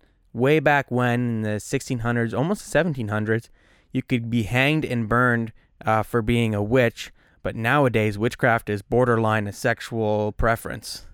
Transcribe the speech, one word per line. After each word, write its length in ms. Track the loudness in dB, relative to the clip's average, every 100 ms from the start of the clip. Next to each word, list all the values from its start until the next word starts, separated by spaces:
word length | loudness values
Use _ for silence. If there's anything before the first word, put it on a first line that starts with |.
| _ _ _
way 280 | 0 2 4
back 300 | 4 2 0
when 300 | 0 2 0
in 220 | 0 -2
the 180 | -2 -4
sixteen 400 | -4 -6 -4 -4
hundreds, 320 | -2 0 0
almost 320 | 0 -2 -2
the 60 | -2
seventeen 380 | 0 0 -2 -4
hundreds, 420 | -2 0 -2 -4 _ _ _ _
you 100 | -6
could 280 | -2 -2 0
be 140 | -2
hanged 400 | 0 2 2 2
and 240 | 0 -2 0
burned, 440 | 2 2 2 -2 -10 _ -6
uh, 180 | 0 0
for 200 | 0 -2
being 320 | 0 0 2
a 80 | 0
witch, 500 | 0 2 2 0 -12 -20 _ _
but 120 | -8 -4
nowadays 600 | 0 2 4 2 0 0
witchcraft 500 | -4 0 2 2 0
is 100 | -6
borderline 640 | 0 2 4 2 2 0 -2
a 60 |
sexual 800 | -4 -2 -2 -4 -2 0 0 -2
preference? 760 | 0 0 0 -4 -10 -12 -14 -16